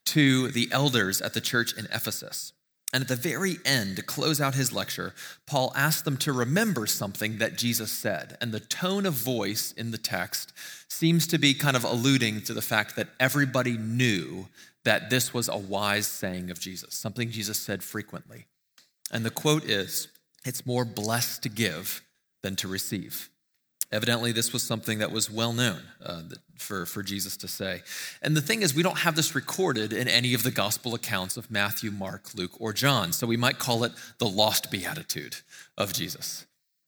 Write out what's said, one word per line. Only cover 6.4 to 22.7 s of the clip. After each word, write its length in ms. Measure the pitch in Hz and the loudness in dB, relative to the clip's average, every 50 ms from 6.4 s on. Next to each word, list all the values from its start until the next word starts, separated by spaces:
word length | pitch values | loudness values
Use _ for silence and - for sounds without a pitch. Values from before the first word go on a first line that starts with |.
| 120 117 143 196 226 226 180 131 107 | 2 2 4 2 2 2 2 0 0
something 520 | 104 - - 107 101 98 - 107 107 110 104 | 0 -2 -2 -2 -4 -4 -2 -2 -2 0 0
that 200 | 113 - - - | -2 -2 -2 0
Jesus 340 | 120 120 117 - 113 104 - | 0 0 0 0 -2 -4 -4
said. 460 | - - 113 98 78 - - - - | -4 -2 -2 -2 -2 -4 -8 -10 -8
And 100 | - 117 | -6 -4
the 100 | 110 107 | -4 -4
tone 440 | - - - - - 180 190 202 196 | -6 -6 -6 -2 -2 0 0 2 2
of 100 | 190 156 | 0 0
voice 580 | 123 110 127 127 117 101 101 104 110 - - - | 0 0 0 0 0 0 -2 -2 -2 -4 -4 -6
in 180 | - 113 117 | -6 -6 -6
the 80 | 113 110 | -6 -4
text 540 | - - - 92 90 90 - - - - - - - - - - - - | -4 -2 -2 -2 -2 -2 -4 -6 -6 -8 -12 -14 -16 -14 -14 -16 -14 -10
seems 380 | - - 165 165 170 170 156 | -2 2 4 6 6 6 6
to 120 | - - 156 | 4 4 4
be 140 | 135 143 135 | 6 6 6
kind 240 | 135 - 143 131 | 6 4 4 4
of 80 | 127 113 | 4 2
alluding 580 | - - 120 117 139 139 131 117 110 107 107 - | 2 2 4 4 6 6 6 4 2 0 0 -4
to 120 | - 117 | -4 -4
the 80 | 110 110 | -4 -2
fact 340 | - 120 107 104 - - | 0 2 2 0 0 -2
that 120 | - 107 - - - | -4 -4 -4 0 2
everybody 560 | 127 131 - 143 143 131 117 131 123 123 120 | 2 2 4 4 2 2 2 2 2 2 0
knew 720 | 113 110 110 113 123 127 123 107 92 80 64 78 95 95 104 _ - - - _ _ - | -2 -2 0 2 4 4 4 4 2 0 -4 -8 -10 -10 -12 _ -20 -20 -20 _ _ 0
that 260 | - 107 - - 110 | 2 2 2 2 0
this 240 | 123 127 123 - - | 0 0 0 0 -2
was 140 | 123 117 - | -2 -2 -2
a 100 | - 104 | -2 -2
wise 480 | 98 95 101 98 104 104 101 104 107 - | -4 -2 -2 0 0 2 2 2 0 -2
saying 420 | - - - 98 90 90 90 90 | -4 -4 -6 -4 -4 -4 -6 -6
of 80 | 90 - | -8 -8
Jesus, 360 | - 95 92 87 - - - | -8 -10 -10 -10 -12 -10 -10
something 360 | - - 113 95 123 120 117 | -8 -8 -6 -4 -4 -4 -4
Jesus 280 | 113 113 107 101 107 - | -4 -4 -4 -4 -4 -4
said 260 | - - 104 92 - | -4 -4 -6 -6 -6
frequently. 640 | - - 110 101 - - 87 - - 113 - - _ _ _ _ _ _ _ - _ _ _ - - | -6 -6 -8 -8 -8 -10 -16 -16 -16 -20 -20 -20 _ _ _ _ _ _ _ -20 _ _ _ -10 -6
And 140 | - 120 113 | -4 -2 -2
the 60 | 113 | -2
quote 340 | - - - 151 151 156 151 | -2 0 2 4 4 4 2
is, 440 | - 107 101 95 82 - - - - _ _ _ _ _ _ - | 0 0 0 -2 -2 -4 -6 -6 -8 _ _ _ _ _ _ -8
"It's 200 | 131 123 - - | -6 -6 -6 -4
more 200 | 127 123 123 123 | -2 0 0 0
blessed 580 | 117 104 107 104 107 113 120 120 - - - - | 0 -2 -2 0 0 2 2 0 0 -4 -4 -6
to 60 | - | -4
give 540 | 107 104 117 98 80 76 92 - - - - _ _ _ _ _ _ _ - | -2 0 0 0 0 -2 -6 -6 -8 -8 -10 _ _ _ _ _ _ _ -6
than 140 | 95 95 | -4 -2
to 120 | 92 - | -2 -4
receive." 600 | 95 | -2